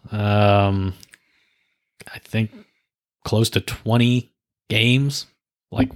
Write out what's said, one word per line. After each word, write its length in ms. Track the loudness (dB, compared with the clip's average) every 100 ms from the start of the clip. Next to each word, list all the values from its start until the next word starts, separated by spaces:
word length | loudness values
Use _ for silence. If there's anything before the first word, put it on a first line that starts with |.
| -10
um, 840 | -4 0 4 4 4 2 0 -4 -8 -18 -20 _ _ _ _ _ _ _ _ -20
I 60 | -20
think, 320 | -6 -4 -4 -8 -20 _ _ _ _ _
close 260 | -2 0 0
to 100 | 0
twenty 720 | -4 -8 -2 2 2 0 -4 _ _ _ -8
games, 580 | -2 0 2 0 -6 -12 _ _ _ _
like, 220 | -4 -4